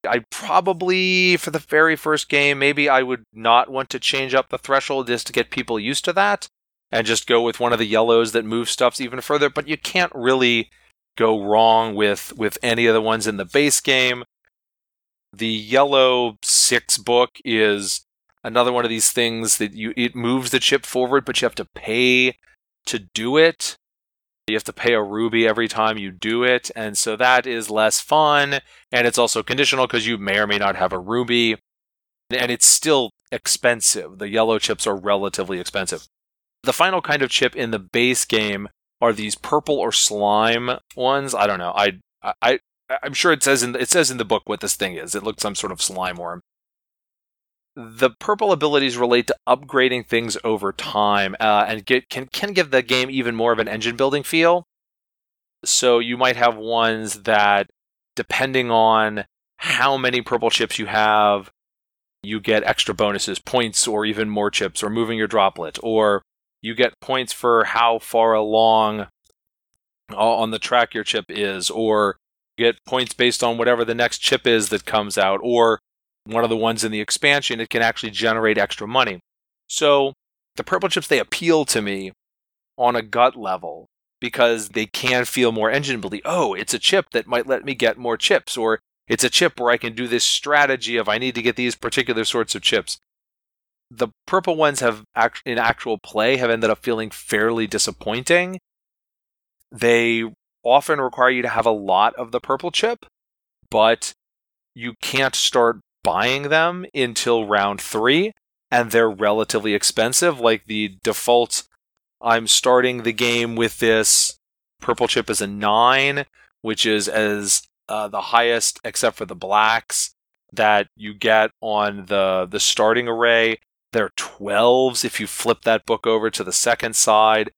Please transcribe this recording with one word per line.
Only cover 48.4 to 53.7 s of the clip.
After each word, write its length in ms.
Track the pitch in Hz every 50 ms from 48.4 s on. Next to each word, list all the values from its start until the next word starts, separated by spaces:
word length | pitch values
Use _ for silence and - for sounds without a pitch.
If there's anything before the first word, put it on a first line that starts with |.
| 220 202
abilities 460 | 185 147 151 151 147 143 139 131 120 120
relate 300 | 123 120 120 123 117 -
to 80 | 127 _ _ -
upgrading 580 | 123 131 143 131 - 135 127 127 127 123 110
things 300 | - 120 113 117 113 104 - -
over 300 | 113 110 101 101 98 98
time, 600 | - - - - 107 104 104 104 101 98 95 98 -
uh, 240 | 113 107 104 104 104
and 200 | 98 110 110 98
get, 240 | - 127 131 - _
can, 180 | - 127 135 -
can 220 | - - - 202
give 180 | 202 185 170 143
the 120 | 135 131
game 260 | 123 113 127 127 127 131
even 260 | 135 131 120 117 113
more 160 | 113 113 120
of 80 | 117 110
an 80 | 110
engine 300 | 104